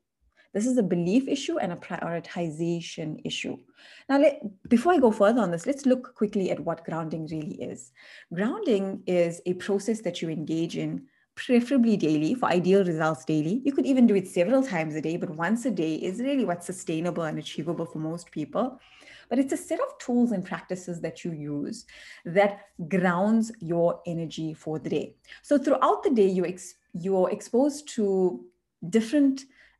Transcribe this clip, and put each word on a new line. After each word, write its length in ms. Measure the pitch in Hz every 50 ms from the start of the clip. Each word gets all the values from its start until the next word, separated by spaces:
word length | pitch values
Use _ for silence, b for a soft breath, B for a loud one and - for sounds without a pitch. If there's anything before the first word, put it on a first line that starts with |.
| _ _ _ _ _ _ b b b b b
This 120 | 202 214
is 120 | 254 247
a 60 | 254 202
belief 440 | 165 170 175 170 175 202 269 269
issue 300 | - - 277 - - 330
and 160 | 320 - 180 170
a 20 |
prioritization 1400 | 170 - - 180 - - 165 170 165 165 - - 180 175 160 147 156 175 170 170 170 165 - - - 170 156 151 - -
issue. 320 | - - - - - - - - B B B B B B B B
Now, 120 | - 269 285
let, 220 | 294 294 285 - - 190 - _ _ -
before 240 | 247 233 247 349 370
I 60 | 311
go 120 | 262 226
further 300 | 208 - 202 202 233 254
on 100 | 208 180
this, 140 | 170 165 -
let's 200 | 254 285 277 -
look 300 | 254 254 254 - - -
quickly 360 | - 220 208 - 208 185 -
at 80 | 175 175
what 260 | 180 170 165 - -
grounding 420 | - 165 160 165 160 156 160 156
really 340 | 151 170 156 151 156 - -
is. 300 | - - - - - - B B B B B B B B 175
Grounding 680 | 170 202 240 349 440 427 320 214 196 196 190 196 196 -
is 360 | - 180 175 170 170 170 - -
a 80 | 180 180
process 460 | 180 - - 196 202 202 - 220 220
that 200 | - 175 170 -
you 80 | 180 165
engage 480 | 156 165 151 - 160 165 170 165 160
in 300 | 160 160 151 165 180 b b b b b b _
preferably 580 | - - - 247 240 240 - 277 269 233 226 208
daily 380 | - 170 151 156 151 151 160 254
for 140 | 254 -
ideal 360 | - 170 180 165 180 196 196 190
results 400 | 180 160 156 160 156 156 156 -
daily. 380 | - 160 156 151 160 202 269 -
You 80 | 285
could 140 | 277 - 269
even 220 | 254 269 254 240
do 80 | 214 208
it 120 | 190 185
several 360 | - - 185 175 208 262 269 262
times 320 | - 190 165 160 160 147
a 60 | 156
day, 160 | 139 156 165
but 120 | 175 - 185
once 360 | 165 160 170 185 226 233 -
a 60 | 269
day 240 | 196 175 160 160 156
is 240 | - - 180 190 233
really 260 | 240 277 285 269 220
what's 200 | 180 170 175 -
sustainable 580 | - 180 - - - 165 160 170 175 165 170 165
and 140 | 156 156
achievable 480 | 156 151 - - - 147 170 165 160 170
for 140 | 165 - -
most 320 | 156 156 165 170 - -
people. 480 | - 175 147 - - 180 240 269 - B B B B B B B B B B B
But 100 | 233 254
it's 140 | 269 269 339
a 40 |
set 220 | 311 - - 320 392
of 180 | 554 - - -
tools 320 | - - 240 240 240 -
and 120 | 208 185 180
practices 560 | - 170 170 - - 180 180 - - 175 165
that 220 | 165 160 165 - -
you 80 | 175 165
use 520 | 147 147 147 147 147 143 - 226 - - B B B B B B B B
that 360 | 175 165 202 202 202 202 - - _ _ - 180 147
grounds 600 | 196 185 180 185 175 175 202 214 226 226 220 226 - -
your 420 | 170 165 175 170 170 175 - - -
energy 480 | 175 165 165 165 151 - - 160 156 156
for 260 | - - 156 156 156
the 100 | - 170
day. 260 | 160 147 - - - _ B B B B B
So 140 | - 294
throughout 440 | 294 285 311 269 269 254 302 415 403 -
the 60 | 392 269 220
day, 60 | 196
you're 200 | 190 185 185 175
ex-, 280 | 160 185 - - - - _ _ _ -
you're 360 | 175 165 190 190 185 180 -
exposed 580 | 208 202 - - - 233 277 302 277 - - - -
to 500 | 240 208 196 190 190 185 180 - - - - _ _ _ _ _ _ - 165
different, 560 | 180 226 220 - 302 294 277 269 269 - - b b b b b b b